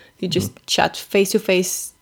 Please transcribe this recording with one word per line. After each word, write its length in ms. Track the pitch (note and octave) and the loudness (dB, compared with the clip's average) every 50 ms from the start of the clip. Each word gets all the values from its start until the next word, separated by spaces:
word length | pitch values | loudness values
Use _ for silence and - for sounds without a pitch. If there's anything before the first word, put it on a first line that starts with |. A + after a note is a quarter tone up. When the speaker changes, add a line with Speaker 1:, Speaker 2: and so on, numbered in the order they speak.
| - - _ - | -20 -20 _ -8
Speaker 1:
You 80 | F#3 F3+ | -4 -2
just 260 | D#3 - - - - | 0 0 -2 -2 -6
Speaker 2:
Mm-hmm. 100 | - - | -10 -6
Speaker 1:
chat 300 | - - - D#3+ D3+ - | -2 0 0 0 0 -2
face 340 | - - - - G3+ G3 F#3+ | -6 -8 0 2 2 2 2
to 80 | - G#3+ | 2 0
face 520 | G#3 - F#3 F3+ F#3 F#3 - - - - _ _ | 2 2 2 2 2 -2 -4 -8 -10 -12 _ _